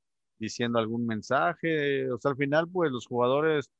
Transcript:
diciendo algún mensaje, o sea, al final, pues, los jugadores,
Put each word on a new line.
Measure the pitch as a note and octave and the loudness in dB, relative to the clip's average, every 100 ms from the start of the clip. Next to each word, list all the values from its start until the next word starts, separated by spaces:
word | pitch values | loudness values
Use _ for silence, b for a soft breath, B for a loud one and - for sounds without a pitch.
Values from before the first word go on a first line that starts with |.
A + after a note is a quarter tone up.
| _ _ _ - | _ _ _ -10
diciendo | A2 - A#2+ A#2+ | -8 -4 0 0
algún | A2 A#2 | 0 -2
mensaje, | A#2 G#2+ - C3+ E3+ D#3+ E3 D#3 C#3+ C3+ C3 | -4 -4 -2 0 0 -2 -2 -2 0 -2 -2
o | A#2+ | -2
sea, | C#3+ | -2
al | C3 | 0
final, | C#3+ D3+ E3+ | 2 2 2
pues, | F3+ D#3+ | 0 0
los | B2 | 0
jugadores, | - B2 B2 C#3 D#3+ D3+ - | -4 2 2 4 2 0 -2